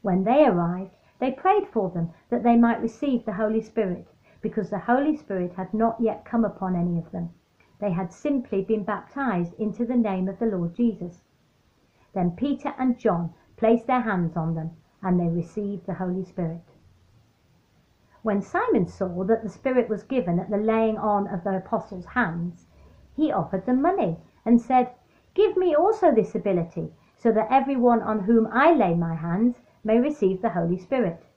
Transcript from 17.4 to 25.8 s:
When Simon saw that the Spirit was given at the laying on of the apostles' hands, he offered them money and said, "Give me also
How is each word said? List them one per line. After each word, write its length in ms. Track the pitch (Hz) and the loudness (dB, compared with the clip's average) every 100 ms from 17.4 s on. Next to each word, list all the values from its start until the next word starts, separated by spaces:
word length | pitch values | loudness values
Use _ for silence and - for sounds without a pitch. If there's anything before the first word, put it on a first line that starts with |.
| _ _ _ _ _ _ _ _ | _ _ _ _ _ _ _ _
When 180 | 220 202 | -2 -2
Simon 460 | - 349 480 302 170 | -2 -4 0 0 0
saw 380 | - 185 175 | -4 -6 -4
that 180 | 190 226 | 0 -2
the 80 | 208 | -2
Spirit 380 | - 269 254 233 | -8 -2 0 0
was 140 | 208 | -4
given 360 | - 269 175 175 | -4 -4 0 -2
at 120 | - | -2
the 60 | 208 | -2
laying 400 | 220 220 226 220 | 0 2 0 0
on 300 | 185 202 196 | -2 -2 -2
of 160 | 190 | -4
the 140 | 196 190 | -4 -4
apostles' 500 | 185 214 - 185 175 | -4 -6 -6 -16 -8
hands, 600 | 247 208 165 175 175 _ _ - - - - | -2 -2 -2 -6 -8 _ _ -20 -20 -18 -2
he 160 | 311 | 0
offered 340 | 202 151 190 - | 0 -2 -4 0
them 160 | 254 | 2
money 360 | 302 381 208 165 - _ | 2 2 0 -4 -10 _
and 160 | - 233 | 4 4
said, 320 | - 254 247 - _ _ _ | 4 2 2 -4 _ _ _
"Give 220 | - 415 - | 2 2 4
me 180 | 370 | 2
also 380 | 302 | 4